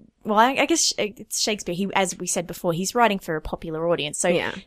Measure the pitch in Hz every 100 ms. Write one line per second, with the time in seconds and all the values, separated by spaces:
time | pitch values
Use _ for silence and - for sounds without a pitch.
0 | - _ - 208 247 269 285 330 - -
1 | 208 - 214 - - 208 - 175 196 -
2 | 185 185 180 196 170 160 180 160 190 240
3 | 233 202 - 156 - 175 165 156 165 160
4 | 147 - 185 170 92 190